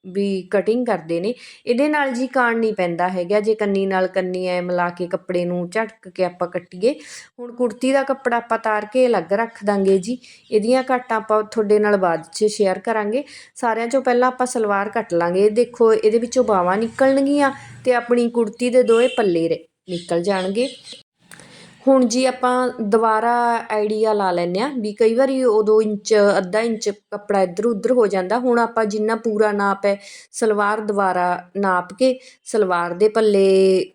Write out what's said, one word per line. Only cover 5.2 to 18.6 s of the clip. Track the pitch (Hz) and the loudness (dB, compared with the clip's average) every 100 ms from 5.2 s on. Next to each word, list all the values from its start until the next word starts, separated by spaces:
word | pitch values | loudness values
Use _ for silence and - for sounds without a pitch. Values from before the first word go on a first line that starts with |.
| - 180 175 | -4 -4 -2
ਨੂੰ | 180 175 | -4 -4
ਝਟਕ | 220 220 - 185 | -4 -6 -10 -18
ਕੇ | 180 180 | -4 -4
ਆਪਾਂ | 180 175 | -4 -6
ਕੱਟੀਏ। | 175 175 180 220 302 - - - - | -6 -12 -2 -2 -2 -12 -20 -20 -18
ਹੁਣ | 240 240 | -18 -4
ਕੁੜਤੀ | 247 247 254 | -4 -2 0
ਦਾ | 277 | 0
ਕੱਪੜਾ | 269 269 247 240 | 0 -4 -2 -2
ਆਪਾਂ | 233 226 | -2 -4
ਤਾਰ | 226 214 208 | -2 -4 -2
ਕੇ | 262 254 | 0 2
ਅਲੱਗ | 214 165 | 2 0
ਰੱਖ | 202 233 - 208 | -2 -2 -4 -2
ਦਾਂਗੇ | 202 196 190 | 0 2 2
ਜੀ, | 185 247 - - _ | 0 -10 -12 -20 _
ਇਹਦੀਆਂ | 220 214 262 254 | -2 2 0 2
ਘਾਟਾਂ | 254 247 220 | -4 -2 -4
ਆਪਾਂ | 202 214 | 0 0
ਤੁਹਾਡੇ | 214 226 208 208 | 0 -4 2 2
ਨਾਲ | 208 202 | 4 2
ਬਾਅਦ | 185 165 - | 2 -2 -6
'ਚ | - 214 | -2 -2
ਸ਼ੇਅਰ | 208 196 185 | 2 0 0
ਕਰਾਂਗੇ। | 233 220 208 240 294 - - - | -4 -4 -2 -4 -6 -18 -20 -4
ਸਾਰਿਆਂ | 240 226 233 | -2 -2 -2
'ਚੋਂ | 269 | 0
ਪਹਿਲਾਂ | 262 240 254 | 2 2 2
ਆਪਾਂ | 254 254 | 0 -4
ਸਲਵਾਰ | 254 214 196 202 | -2 0 0 -2
ਕੱਟ | 226 220 | -4 -2
ਲਾਂਗੇ। | 170 170 185 208 | -2 0 2 2
ਦੇਖੋ | 208 240 - 226 | 2 -2 2 4
ਇਹਦੇ | 220 214 226 | 4 2 0
ਵਿੱਚੋਂ | 240 254 | 0 0
ਬਾਹਾਂ | 226 196 175 190 | 2 2 2 0
ਨਿਕਲਣਗੀਆਂ | 226 - 269 269 277 285 277 - - - 254 | -2 0 2 2 2 2 0 -2 -16 -6 0
ਤੇ | |
ਆਪਣੀ | 240 240 240 233 | 0 0 0 2
ਕੁੜਤੀ | 240 220 208 | 0 -2 -2